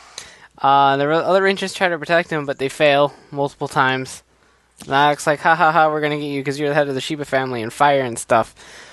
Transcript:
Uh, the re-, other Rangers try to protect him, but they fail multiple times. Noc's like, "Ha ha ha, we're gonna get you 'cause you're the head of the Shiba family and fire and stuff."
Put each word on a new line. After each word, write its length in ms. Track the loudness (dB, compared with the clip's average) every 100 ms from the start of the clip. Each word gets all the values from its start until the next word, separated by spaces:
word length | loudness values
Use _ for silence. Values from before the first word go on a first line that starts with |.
| -20 -20 -20 -20 -20 -2
Uh, 340 | 2 4 4 2
the 100 | 0
re-, 60 | 0
other 260 | 2 2
Rangers 300 | 2 -2 -4
try 140 | -4 -4
to 100 | -2
protect 320 | -2 -2 0
him, 140 | -6 -6
but 120 | -4
they 100 | -4
fail 460 | 2 4 4 2 -2 -12
multiple 380 | -6 -6 -6 -6
times. 540 | 0 0 0 -6 -14 _ _ _ _ _ -18 -4
Noc's 400 | 2 2 2 -2
like, 140 | 0
"Ha 140 | 2
ha 160 | 2 4
ha, 180 | 4 2
we're 100 | 2
gonna 180 | -2 -4
get 60 | -4
you 160 | -6
'cause 160 | -6 -4
you're 120 | -2
the 40 |
head 140 | 0 0
of 60 |
the 60 | -2
Shiba 240 | -6 -8 -4
family 360 | -2 -2 -6
and 100 | -6
fire 280 | 0 2 2
and 160 | 0 -4
stuff." 360 | 0 0 0 -6 -20 -20 -20